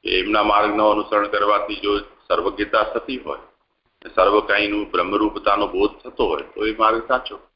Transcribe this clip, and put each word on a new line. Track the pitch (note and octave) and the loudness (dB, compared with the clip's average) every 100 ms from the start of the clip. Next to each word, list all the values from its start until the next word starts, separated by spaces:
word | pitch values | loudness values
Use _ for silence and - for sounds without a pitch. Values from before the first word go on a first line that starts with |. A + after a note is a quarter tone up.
| G2 F#2 | -2 -2
એમના | F#2+ G#2+ | 0 0
માર્ગનું | G#2 G#2 G#2 G#2 G#2+ | 4 2 2 2 2
અનુસરણ | G#2 G#2 G#2 G#2 | 2 0 0 0
કરવાથી | G#2 G#2 G#2 G#2 G2+ | 0 2 0 -2 -4
જો | G2+ G2+ | -2 -2
સર્વજ્ઞતા | - _ _ E2+ F#2 F#2+ G2+ A2 | -4 _ _ -2 0 -4 0 0
થતી | G#2 A#2 - B2+ | 0 -4 -6 -10
હોય, | D#2+ C#2 - _ _ _ _ _ - | -10 -12 -16 _ _ _ _ _ -6
સર્વ | - F#2 G#2+ | 2 4 4
કાંઈનું | G2+ G2+ G#2 G#2 G2+ | 2 0 0 -2 -2
બ્રહ્મરૂપતાનો | F2 F2+ G#2 G#2+ G#2 G2+ G2+ G2+ | -2 0 0 0 0 0 0 0
બોધ | F#2 G#2 - | 0 0 -2
થતો | - - G#2+ | -16 -2 -2
હોય, | D2 | -2
તો | - - G#2+ | -6 -6 -4
એ | G#2+ | 2
માર્ગ | A2 A2+ A2+ | 2 2 -2
સાચો. | B2+ - G2+ _ | -4 -4 -16 _